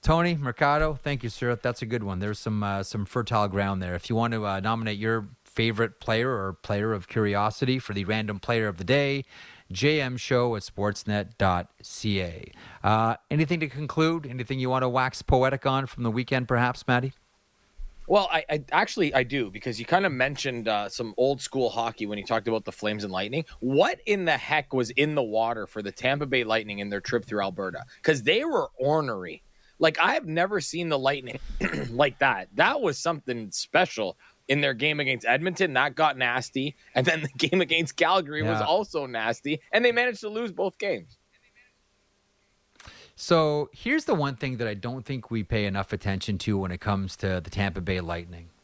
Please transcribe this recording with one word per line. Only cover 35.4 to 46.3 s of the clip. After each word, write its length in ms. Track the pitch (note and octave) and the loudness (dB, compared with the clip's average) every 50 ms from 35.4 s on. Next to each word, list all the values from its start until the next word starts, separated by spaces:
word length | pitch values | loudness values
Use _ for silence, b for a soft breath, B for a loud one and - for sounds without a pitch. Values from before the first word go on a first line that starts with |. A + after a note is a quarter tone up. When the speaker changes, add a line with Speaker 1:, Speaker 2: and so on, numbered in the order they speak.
| D#3 F#3 F3 E3+ G3 F3 C#3 | 2 -2 0 2 0 2 4
Speaker 2:
That 220 | B2+ C3+ D3 B2+ | 2 2 2 2
got 220 | - D#3 D3+ C3+ C3 | 2 2 2 2 2
nasty. 580 | B2+ A#2+ A#2+ B2+ B2 - _ C3+ C3+ D3 C#3+ b b b b | 0 0 0 -2 -4 -4 _ -4 -4 -4 -6 b b b b
And 100 | C3+ C3+ | 2 2
then 160 | E3+ E3 D#3+ | 2 2 2
the 80 | D3+ C#3+ | -2 -6
<laughs> 80 | - - - C#3+ | -4 -2 0 2
game 120 | - F#3+ | 4 2
against 340 | F3 D3 E3 E3 E3 D3+ - | 2 4 2 0 0 0 0
Calgary 480 | - E3+ D#3+ F3+ F#3+ F3 C#3 D3 D3+ D#3 | 0 2 4 4 2 2 0 -4 -2 0
was 160 | - G#2+ G#2+ | 0 0 0
Speaker 1:
Yeah. 60 | G#2+ | 2
Speaker 2:
also 400 | D3 D#3+ G3 G#3+ - - D#3+ C#3 | 2 2 2 0 0 -4 -6 -6
nasty. 560 | B2+ A#2+ A#2 A2 A2+ A#2 - _ C#3+ D3 D3+ b b | -4 -4 -2 -2 -2 -2 -2 _ -4 -4 -4 b b
And 120 | - A3 A#3 | 0 4 4
they 80 | B3 A#3 | 4 4
managed 260 | A#3 A#3+ B3 A#3 G3 | 4 0 0 -2 -4
to 80 | - G#3+ | -8 -8
lose 220 | G#3 A3 A#3+ A3+ | -6 -4 -6 -6
both 260 | F3+ E3+ F#3 F#3+ - _ | -4 -2 -4 -4 -2 _
games. 400 | - G3+ E3+ G#2 E2+ - - _ _ _ _ _ _ _ _ _ _ _ _ _ _ _ _ _ _ _ _ _ _ _ _ _ _ _ _ _ _ _ _ B B B B B B B B | -4 -4 -4 -4 -6 -14 -20 _ _ _ _ _ _ _ _ _ _ _ _ _ _ _ _ _ _ _ _ _ _ _ _ _ _ _ _ _ _ _ _ B B B B B B B B
Speaker 1:
So 540 | B - - F3 E3 D#3+ D3+ D3 D3 D3 - _ | B 0 4 4 6 6 4 2 0 -2 -4 _
here's 320 | - - A3+ C#4 D#4+ D4+ | -8 -4 0 0 0 2
the 100 | - C4+ | 0 0
one 200 | E3+ C#3+ C#3 C3+ | 0 0 -2 -2
thing 220 | - - C3+ B2+ A2 | -4 -6 -6 -4 -4
that 100 | A#2 A2+ | -4 -4
I 60 | G#2 | -4
don't 320 | G2+ F#2 A#2 B2 C3 A#2 | -4 -6 -6 -8 -8 -8
think 240 | - C#3 C3 A2 - | -6 -8 -8 -6 -4
we 140 | A#2 A2+ G#2 | -4 -4 -2
pay 220 | - - G#2+ G#2 | -2 -2 0 0
enough 280 | G2+ F#2+ G2 G2 - - | 0 -2 -2 -4 -4 -6
attention 440 | F#2+ - G#2 G2 F#2+ - - | -6 -2 -2 -2 -2 -2 -2